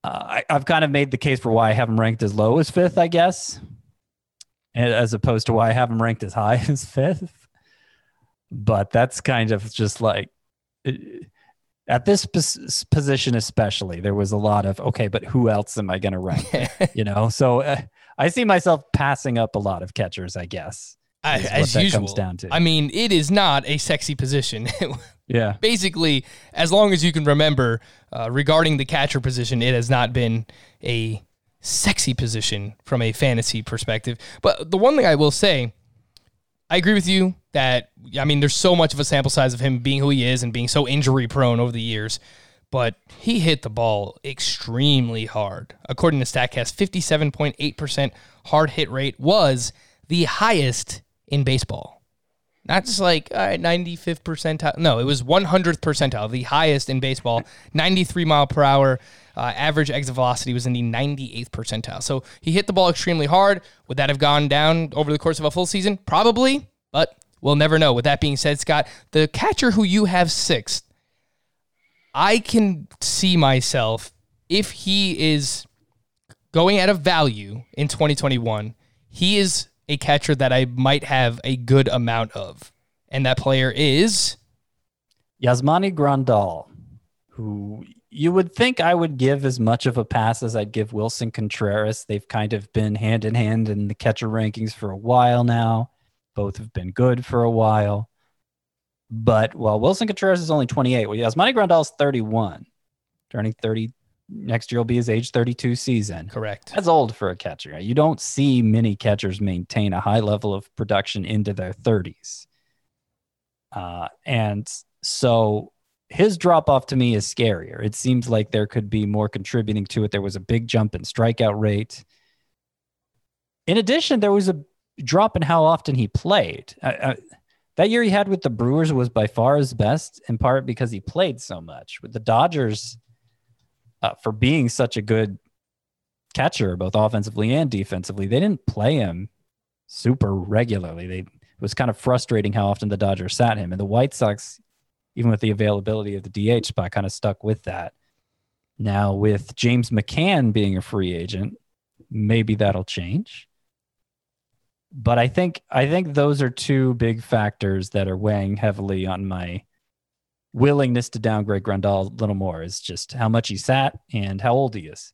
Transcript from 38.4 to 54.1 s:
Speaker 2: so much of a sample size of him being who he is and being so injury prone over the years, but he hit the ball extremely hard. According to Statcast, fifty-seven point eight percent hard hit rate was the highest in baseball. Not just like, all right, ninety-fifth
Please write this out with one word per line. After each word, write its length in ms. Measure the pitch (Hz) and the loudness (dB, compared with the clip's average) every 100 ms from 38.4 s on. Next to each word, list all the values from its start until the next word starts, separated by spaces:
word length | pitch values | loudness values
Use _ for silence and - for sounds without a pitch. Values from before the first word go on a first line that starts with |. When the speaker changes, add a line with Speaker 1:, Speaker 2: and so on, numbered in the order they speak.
| 143 | 2
Speaker 2:
so 220 | - 185 175 | 4 4 6
much 180 | 156 | 4
of 60 | 139 | 2
a 40 | |
sample 260 | 143 147 139 | 0 0 2
size 220 | - 131 | 2 2
of 60 | 120 | 2
him 220 | 135 127 | 0 0
being 180 | 127 139 | 0 2
who 120 | 139 | 2
he 120 | 139 | 2
is 220 | 123 127 | 2 0
and 80 | 120 | -2
being 160 | 117 120 | -4 0
so 180 | 147 131 | 0 0
injury 400 | 143 135 131 117 | 2 2 2 0
prone 320 | 139 123 117 | 2 2 4
over 140 | 120 | 0
the 80 | 117 | -2
years, 400 | 113 110 107 - - - _ _ _ | -4 -4 -4 -8 -12 -20 _ _ _
but 240 | 131 117 - _ - | -2 -2 -4 _ -6
he 220 | - 233 | -2 2
hit 220 | 165 147 | 2 0
the 60 | - | -4
ball 520 | 107 113 104 101 - | -2 0 0 -4 -10
extremely 1000 | 139 135 - - - 117 143 139 117 113 | -14 -6 -6 -6 -6 0 4 4 2 -4
hard. 500 | 110 107 101 90 - - - | -6 -6 -6 -8 -16 -20 -12
According 320 | 135 170 147 | 0 2 2
to 40 | |
Statcast, 480 | 123 - 123 - 117 | -2 -2 -2 -2 -6
fifty-seven 600 | - 196 185 - 156 151 | -4 -2 -2 -2 0 0
point 240 | - 147 - | -2 -6 -4
eight 180 | 151 - | -8 -6
percent 360 | 147 - 139 - - _ | -6 -4 -4 -6 -20 _
hard 260 | - 151 156 | 0 2 2
hit 180 | - 151 | 0 -4
rate 260 | 131 139 - | -2 -6 -2
was 540 | 135 208 151 127 117 _ _ _ _ | 2 4 4 2 -4 _ _ _ _
the 160 | 175 | 0
highest 800 | 165 - 214 202 135 123 - - _ _ _ | 0 2 2 2 0 -2 -8 -14 _ _ _
in 160 | 143 | -2
baseball. 520 | 131 131 - - - _ _ _ _ _ _ _ - | 0 0 -2 -10 -12 _ _ _ _ _ _ _ -2
Not 160 | 185 | -2
just 140 | 262 196 | 0 0
like, 300 | 185 160 - | 2 0 -2
all 140 | - 196 | -4 -2
right, 140 | 180 | 0
ninety-fifth 640 | 170 175 175 170 - | 0 -2 -4 -8 -8